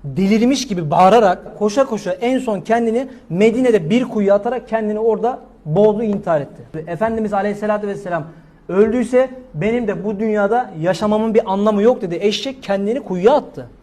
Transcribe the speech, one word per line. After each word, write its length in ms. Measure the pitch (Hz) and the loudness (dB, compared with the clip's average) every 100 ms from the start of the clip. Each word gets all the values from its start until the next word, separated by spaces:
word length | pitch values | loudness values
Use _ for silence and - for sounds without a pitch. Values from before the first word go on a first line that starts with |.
delirmiş 640 | 143 135 196 214 240 269 - | -6 -2 2 4 2 0 -2
gibi 240 | 180 156 | -4 0
bağırarak, 680 | 165 185 233 202 180 - - | 4 6 6 4 0 -6 -4
koşa 260 | 208 208 269 | -2 0 0
koşa 260 | 214 180 | -2 -6
en 280 | 185 240 262 | -4 -2 -2
son 220 | 254 196 | -2 -6
kendini 460 | - 233 233 226 269 - - | 0 0 2 -2 -4 -12 -8
Medine'de 600 | 165 220 226 254 214 156 | 2 2 4 2 2 2
bir 140 | 233 | 0
kuyuya 320 | 262 214 196 202 | 0 -2 2 2
atarak 320 | 220 247 240 | 2 -6 -4
kendini 320 | 220 214 214 | -2 -2 0
orada 400 | 220 208 226 262 - - 156 | 0 2 -2 -4 -14 -14 -2
boğdu, 380 | 170 214 208 | 4 4 4
intihar 380 | 220 202 180 156 | -2 -2 0 -2
etti. 420 | 135 - 120 160 160 | -2 -14 -14 -12 -8
Efendimiz 460 | 165 220 226 214 | -4 -2 -2 -2
Aleyhisselatü 540 | 202 202 202 214 208 202 | -2 -2 -4 -2 -2 -4
Vesselam 360 | 196 185 170 151 - - _ - | -8 -6 -6 -6 -16 -20 _ -4
öldüyse 600 | 180 214 247 233 254 262 - - | 2 2 2 2 2 2 -4 -14
benim 340 | 151 196 240 214 | -4 -2 0 -2
de 180 | 175 196 | -4 -6
bu 140 | 202 | -4
dünyada 520 | 220 214 202 233 240 170 | -2 0 0 0 -2 -4
yaşamamın 520 | 165 180 214 214 226 | -2 0 0 0 2
bir 200 | 220 - | 0 0
anlamı 280 | 196 214 208 | 0 0 4
yok 200 | 220 247 | 2 2
dedi. 160 | 185 170 | -4 -2
Eşek 420 | 202 202 277 262 | -2 -2 -8 -10
kendini 360 | - 196 202 247 | -4 -2 -2 -4
kuyuya 340 | - 185 196 | -4 -2 2
attı. 340 | 285 - - 123 - | 0 -2 -16 -18 -20